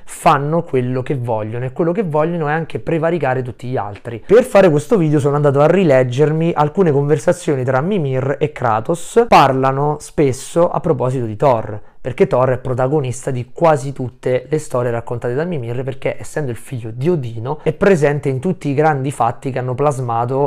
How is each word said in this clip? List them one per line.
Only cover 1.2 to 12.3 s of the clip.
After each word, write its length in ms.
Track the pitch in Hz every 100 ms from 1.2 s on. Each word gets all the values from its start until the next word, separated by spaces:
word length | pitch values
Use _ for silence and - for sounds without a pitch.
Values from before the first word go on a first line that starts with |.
| 120 110 107 120 127
e 60 |
quello 200 | 131 165
che 100 | 175
vogliono 460 | 185 151 160 170 147
è 40 |
anche 280 | 156 160 -
prevaricare 640 | - 165 165 175 135 127
tutti 240 | 123 107 123
gli 100 | 127
altri. 460 | 101 101 - 117 -
Per 180 | 214
fare 280 | 247 202 190
questo 260 | 147 - 226
video 220 | 160 147
sono 160 | 139 143
andato 260 | 147 139
a 60 | 151
rileggermi 840 | 180 175 131 127 120 151 160 165 160
alcune 360 | 147 190 180
conversazioni 720 | 139 143 151 175 175 - 139
tra 160 | 127 131
Mimir 560 | 160 208 139 131 131 143
e 120 | 156
Kratos. 720 | - 123 110 117 170 - 233 233
Parlano 720 | 180 139 131 135 135 147 151
spesso 680 | - - 139 127 - 170 170
a 120 | -
proposito 480 | 175 135 123 131 113
di 80 | 104
Thor, 440 | 147 117 107 107 - -
perché 240 | 131 123
Thor 220 | 190